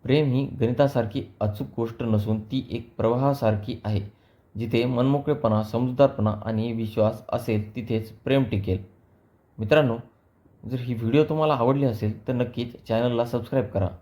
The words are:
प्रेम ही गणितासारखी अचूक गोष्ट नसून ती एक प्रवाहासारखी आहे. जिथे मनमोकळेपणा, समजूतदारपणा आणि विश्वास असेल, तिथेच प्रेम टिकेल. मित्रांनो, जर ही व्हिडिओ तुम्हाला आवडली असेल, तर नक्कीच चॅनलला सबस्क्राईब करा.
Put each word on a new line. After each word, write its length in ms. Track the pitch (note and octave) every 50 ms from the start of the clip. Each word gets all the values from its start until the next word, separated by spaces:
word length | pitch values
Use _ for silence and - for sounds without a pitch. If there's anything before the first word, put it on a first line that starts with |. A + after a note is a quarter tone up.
प्रेम 240 | _ B2 C3 D3+ D3+
ही 200 | C3+ B2 C3 C#3
गणितासारखी 880 | - - - A2+ A#2 B2 A#2+ C#3+ C3+ - B2+ A#2 G#2+ - C#3 - - - _
अचूक 260 | A2 G#2 G2+ - C#3 - -
गोष्ट 260 | - A#2 A2+ A2+ -
नसून 380 | B2 A2+ A2 G#2+ G#2 A2 A2 A2
ती 260 | G#2+ - C3 C3 B2+ -
एक 260 | - A2+ A2+ - _
प्रवाहासारखी 840 | - A2 A2+ A#2+ B2 C3+ C#3+ C#3 C#3 B2 A2 G#2+ G#2 G2+ B2 A#2 - -
आहे. 160 | G#2 G#2+ G2+ G2+ G#2 _ _ _ _ _ _ _ _ _ G#2
जिथे 260 | A#2 A2 A2+ A#2 A#2+
मनमोकळेपणा, 800 | B2+ B2+ A#2+ B2 C3+ C#3 C#3+ C#3 D3+ D3 D3 - A2+ G#2+ G#2+
समजूतदारपणा 680 | G#2+ G#2+ - A#2 B2+ B2+ B2+ C3 C#3 C3+ - - G#2 G#2+
आणि 420 | G#2 G2+ G#2 A2+ A2 A2 A2+ A#2+
विश्वास 520 | A2+ A#2 A2+ G#2+ G#2 A2+ G#2+ A2 G#2+ - - -
असेल, 480 | - A#2 - - A2 G#2 G#2 - -
तिथेच 360 | B2 A2 - A#2 A2 G#2+ -
प्रेम 320 | - - _ B2+ C3+ C#3 C3
टिकेल. 400 | G#2 A2 G2+ G2 F#2 F#2 F#2+ - - - _ _ _ _ _ _ _ _ _ _ _ _ -
मित्रांनो, 380 | A2+ G#2 D3+ D#3 D3 B2 A2+ B2 - - _ _ _ _ _ _ _ _ _ _ - -
जर 80 | B2+
ही 180 | B2 B2 B2+ B2
व्हिडिओ 300 | A2 A#2 A2+ A#2+ D3 D#3
तुम्हाला 300 | D3+ D#3 D#3 D#3 D#3 D3
आवडली 300 | B2+ A#2 B2 C3+ C#3 C#3
असेल, 440 | B2+ A2+ G#2 B2 G#2+ G#2+ - - -
तर 40 |
नक्कीच 540 | B2+ B2 B2 A#2+ - B2 A#2+ A#2+ - - -
चॅनलला 380 | - A2+ A2+ A#2+ B2 A#2+ A#2 A#2+
सबस्क्राईब 420 | A#2 - A#2+ A#2 - - C3+ A2+
करा. 220 | G#2 - - F#2+ F2 - -